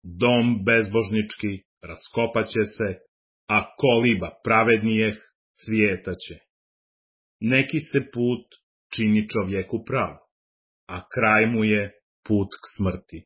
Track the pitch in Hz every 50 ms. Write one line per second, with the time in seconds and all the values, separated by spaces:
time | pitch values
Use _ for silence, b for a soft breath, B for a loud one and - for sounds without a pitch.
0 | _ 90 85 87 123 120 123 120 117 120 120 104 95 113 117 113 107 98 104 113
1 | 107 95 107 107 104 107 - - - 104 98 98 _ _ _ _ - 80 82 -
2 | - - - 117 117 113 - 117 107 - - 113 107 104 - - 113 98 90 -
3 | _ _ _ _ _ _ _ _ _ - 107 107 98 - - - - 135 120 117
4 | 120 123 113 92 87 78 - _ _ 117 110 110 113 117 117 107 104 113 110 110
5 | 110 107 104 - - _ _ _ _ _ _ _ - 107 110 107 104 104 95 90
6 | - 95 90 90 - - 87 80 _ _ _ _ _ _ _ _ _ _ _ _
7 | _ _ _ _ _ _ _ _ 110 113 131 131 135 135 - 151 - - - 139
8 | 127 - - 120 120 123 123 - - _ - _ _ _ _ _ _ _ - -
9 | 110 107 107 107 104 - - 110 98 92 98 95 90 - - 110 - - 127 131
10 | 104 80 73 - _ _ _ _ _ _ _ _ _ _ _ _ _ - 90 92
11 | - _ - 127 113 107 107 107 110 113 120 113 107 107 107 104 101 101 - _
12 | _ _ _ _ _ - 110 101 98 98 - - - - - - 101 92 87 90
13 | _ _ - 82 -